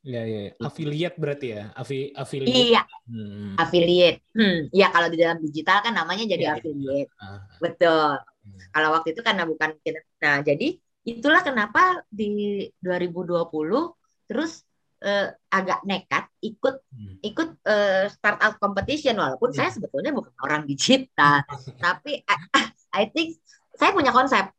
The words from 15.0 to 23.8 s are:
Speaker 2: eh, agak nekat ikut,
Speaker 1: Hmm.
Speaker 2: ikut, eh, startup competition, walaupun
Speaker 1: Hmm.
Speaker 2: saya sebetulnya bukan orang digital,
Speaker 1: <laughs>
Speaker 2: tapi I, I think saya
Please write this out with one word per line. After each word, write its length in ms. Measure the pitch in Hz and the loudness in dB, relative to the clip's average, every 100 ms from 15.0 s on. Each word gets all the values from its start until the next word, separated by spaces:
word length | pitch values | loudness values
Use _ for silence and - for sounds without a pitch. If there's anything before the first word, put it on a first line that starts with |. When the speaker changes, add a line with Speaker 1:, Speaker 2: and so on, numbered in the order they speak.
Speaker 2:
eh, 260 | 202 202 190 - _ | -2 -2 -2 -8 _
agak 320 | 190 190 - | -4 -2 -4
nekat 400 | 190 185 - 147 - _ | -2 -6 -4 -6 -6 _
ikut, 360 | 226 - - - _ | -12 -4 -4 -4 _
Speaker 1:
Hmm. 280 | 127 104 95 | -20 -18 -12
Speaker 2:
ikut, 280 | 208 214 320 - - | -10 -6 -6 -6 -2
eh, 400 | 208 202 190 202 | 2 2 2 -2
startup 480 | - 208 208 214 214 | -2 -2 2 0 0
competition, 600 | 202 196 196 294 269 214 | -4 -2 -4 -2 0 0
walaupun 320 | 147 131 - | -2 0 -2
Speaker 1:
Hmm. 60 | 143 | 0
Speaker 2:
saya 80 | 311 | -4
sebetulnya 440 | - 170 139 226 | -4 -8 -4 -4
bukan 180 | 262 - - | -4 -8 -10
orang 240 | 135 151 | -2 -2
digital, 800 | 147 139 - 175 165 - 147 143 - | -2 -4 4 4 2 4 6 6 2
Speaker 1:
<laughs> 360 | 139 - - | -10 -14 -4
Speaker 2:
tapi 400 | 175 180 294 - | -2 -2 -6 -10
I, 380 | - 202 165 262 226 _ _ 190 | -4 -4 0 -2 -2 _ _ -4
I 80 | 220 | -2
think 240 | 320 330 330 _ _ _ | -2 -6 -8 _ _ _
saya 160 | - | 0